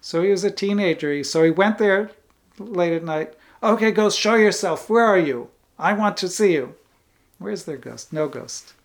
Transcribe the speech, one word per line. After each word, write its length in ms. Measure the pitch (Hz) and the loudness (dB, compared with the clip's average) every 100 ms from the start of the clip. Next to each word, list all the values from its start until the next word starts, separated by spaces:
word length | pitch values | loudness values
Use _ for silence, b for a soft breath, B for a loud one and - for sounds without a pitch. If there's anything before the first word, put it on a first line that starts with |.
So 220 | - 165 | -6 -2
he 80 | 175 | 0
was 140 | 196 | 0
a 60 | 196 | -2
teenager. 600 | 202 202 202 196 160 151 | -4 -2 0 0 0 -2
He, 100 | 143 | -4
so 200 | 139 165 | -2 2
he 80 | 160 | 2
went 280 | 165 196 214 | 4 2 2
there 320 | 208 196 208 - _ _ _ _ | 2 2 0 -10 _ _ _ _
late 340 | 208 196 175 | -10 -2 0
at 120 | 165 | 0
night. 300 | 165 156 156 - b b | -4 -6 -6 -12 b b
Okay, 300 | 226 214 220 | 0 2 2
ghost, 260 | 208 214 202 | 2 2 2
show 160 | 214 | 2
yourself. 560 | 226 214 185 190 156 - | 4 4 2 -2 -4 0
Where 140 | 220 | 2
are 140 | 233 196 | 4 4
you? 300 | 160 127 120 _ _ _ | 2 -2 -8 _ _ _
I 140 | 165 | -2
want 240 | 208 208 - | 0 0 -2
to 100 | 185 | -6
see 260 | 175 208 | 0 2
you. 200 | 165 123 - _ _ _ _ _ _ | 2 -2 -10 _ _ _ _ _ _
Where's 260 | 190 208 | -10 -10
their 120 | - 147 | -8 -12
ghost? 360 | 120 117 - | -12 -16 -12
No 160 | 156 151 | -6 -4
ghost. 460 | 120 - - - _ | -6 -12 -16 -16 _